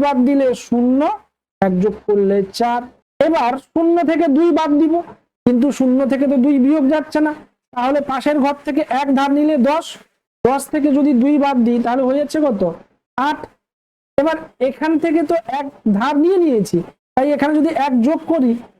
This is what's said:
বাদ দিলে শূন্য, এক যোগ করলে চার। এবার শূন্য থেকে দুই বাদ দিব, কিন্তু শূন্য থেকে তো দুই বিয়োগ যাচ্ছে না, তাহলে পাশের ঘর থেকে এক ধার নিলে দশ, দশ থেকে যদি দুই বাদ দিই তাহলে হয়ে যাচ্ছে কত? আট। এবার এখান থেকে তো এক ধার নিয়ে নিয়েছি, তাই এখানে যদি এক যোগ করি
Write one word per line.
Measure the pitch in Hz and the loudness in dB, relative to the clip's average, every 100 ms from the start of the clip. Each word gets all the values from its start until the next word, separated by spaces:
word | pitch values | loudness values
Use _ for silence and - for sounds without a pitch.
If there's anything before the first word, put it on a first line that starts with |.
| 285 | 2
বাদ | 262 247 | 2 2
দিলে | 277 262 240 - | 2 0 -2 -2
শূন্য, | 240 247 262 330 427 - _ _ _ | 0 2 2 0 -4 -12 _ _ _
এক | 196 180 | -2 0
যোগ | 208 208 - | -2 -2 -2
করলে | 202 196 202 190 - | 0 2 0 -2 -4
চার। | 240 240 247 - _ _ | -2 -2 -8 -18 _ _
এবার | 311 320 240 269 - | 0 2 0 -4 -6
শূন্য | 320 339 339 294 | -2 2 2 2
থেকে | 330 330 269 | 0 2 2
দুই | 339 320 | 2 2
বাদ | 311 294 | 0 2
দিব, | 311 339 339 - _ _ 240 | 2 0 -4 -16 _ _ -2
কিন্তু | 247 277 - | 2 0 2
শূন্য | 262 254 262 | 2 2 0
থেকে | 262 277 | 0 0
তো | 277 277 | 2 2
দুই | 277 262 | 2 2
বিয়োগ | 311 269 | 2 2
যাচ্ছে | 311 - 302 302 | 0 -2 -2 -2
না, | 302 - _ _ | -4 -14 _ _
তাহলে | 247 254 285 285 | -6 -2 -2 -4
পাশের | 262 294 302 | -4 -2 0
ঘর | 269 277 302 | 0 -2 -4
থেকে | 285 302 247 | -4 -2 -2
এক | 277 269 | 0 0
ধার | 277 285 | 2 0
নিলে | 302 302 254 | 2 2 0
দশ, | 311 - - - _ _ _ 233 | 0 -4 -16 -20 _ _ _ -2
দশ | 277 - | -2 -4
থেকে | 302 294 277 | -2 0 2
যদি | 285 247 | 2 2
দুই | 277 294 | 2 2
বাদ | 277 254 233 | 0 0 0
দিই | 240 233 | 0 -2
তাহলে | 254 254 | -2 -2
হয়ে | 277 | -2
যাচ্ছে | 285 311 294 | -2 -2 -2
কত? | 202 175 170 - _ _ - | -2 -4 -6 -16 _ _ -4
আট। | 285 202 - _ _ _ _ _ _ - | -4 -4 -10 _ _ _ _ _ _ -2
এবার | 311 320 - _ 262 | -2 -2 -8 _ -4
এখান | 262 320 311 | -2 -2 0
থেকে | 339 320 302 | 0 0 0
তো | 339 - 269 | -2 -4 -8
এক | 277 - 220 196 | -8 -6 -2 0
ধার | 233 294 | 0 0
নিয়ে | 339 381 | 2 2
নিয়েছি, | 330 226 185 175 170 - _ | 2 0 0 -2 -4 -14 _
তাই | - 285 285 | -2 0 0
এখানে | 285 302 | 0 2
যদি | 320 233 277 | 0 0 0
এক | 247 233 | 2 0
যোগ | 320 - | 0 -2
করি | 320 254 233 - _ | 0 0 -2 -8 _